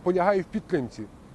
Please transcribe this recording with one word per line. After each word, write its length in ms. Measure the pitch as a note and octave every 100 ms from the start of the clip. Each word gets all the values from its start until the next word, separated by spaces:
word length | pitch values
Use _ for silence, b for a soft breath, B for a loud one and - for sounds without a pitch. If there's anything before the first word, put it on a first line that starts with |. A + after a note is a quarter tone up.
полягає 380 | F3+ F#3 F#3 G3
в 40 |
підтримці 580 | E3+ G#3+ - D3 B2 - G#2 - -